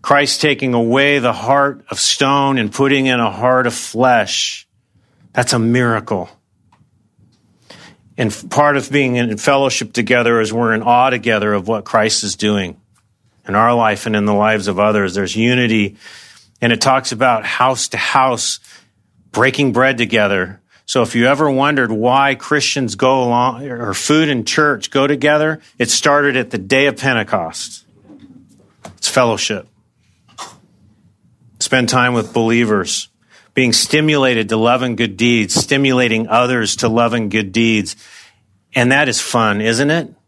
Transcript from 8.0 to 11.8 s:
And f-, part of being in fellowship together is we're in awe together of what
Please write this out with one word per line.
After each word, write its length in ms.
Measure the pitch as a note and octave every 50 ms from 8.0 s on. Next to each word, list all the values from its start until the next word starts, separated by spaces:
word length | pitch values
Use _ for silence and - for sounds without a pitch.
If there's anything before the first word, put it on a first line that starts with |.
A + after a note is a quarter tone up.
| _ _ _
And 140 | - A2 G#2+
f-, 180 | G#2 - - -
part 280 | - C#3+ D3 D3 C#3+
of 120 | C#3 C3+ -
being 280 | C3 C#3+ C#3 B2+ B2
in 180 | B2 A#2+ A#2 G#2+
fellowship 540 | G#2 - - C#3 C#3 C#3 C3 B2 - A#2+ G#2
together 480 | - B2 A2+ G2+ B2+ B2 A#2+ A#2 A#2 A2+
is 140 | A2 G#2 A2
we're 200 | A#2 A#2+ A2+ A2+
in 80 | A2
awe 280 | A2 A#2 A#2+ B2 B2+ C3+
together 440 | B2+ A#2 G#2 A#2 A2 G#2 G#2 G#2+ G#2
of 140 | G2+ F2
what 160 | G#2 A2+ G#2